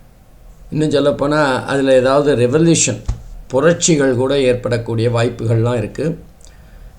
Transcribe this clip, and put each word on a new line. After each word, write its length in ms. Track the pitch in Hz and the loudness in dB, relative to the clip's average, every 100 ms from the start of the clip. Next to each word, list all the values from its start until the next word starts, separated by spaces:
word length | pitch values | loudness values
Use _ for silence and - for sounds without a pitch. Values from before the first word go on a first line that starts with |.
| - - - - - - - | -20 -20 -20 -20 -20 -20 -10
இன்னும் 200 | 147 151 | -4 0
சொல்லப்போனா 760 | 143 143 139 147 151 143 123 | 2 0 0 0 0 0 0
அதுல 280 | - 139 135 | -2 -2 4
ஏதாவது 540 | 131 127 139 147 127 120 | 4 4 2 2 2 2
ரெவல்யூஷன், 540 | 147 165 160 - 113 - - - - - | 2 2 2 0 -4 -6 -8 -10 -18 -6
புரட்சிகள் 680 | 127 156 170 - 156 135 120 | 0 2 2 0 2 2 0
கூட 240 | 131 143 | 0 0
ஏற்படக்கூடிய 720 | 127 113 - 113 113 113 117 | 0 0 -2 -4 -4 -2 0
வாய்ப்புகள்லாம் 680 | 117 120 - 117 113 117 123 | 0 -2 -2 -2 0 0 -2
இருக்கு. 300 | 101 - 151 160 - - - - - - - | -4 -6 -6 -6 -12 -20 -20 -20 -20 -20 -20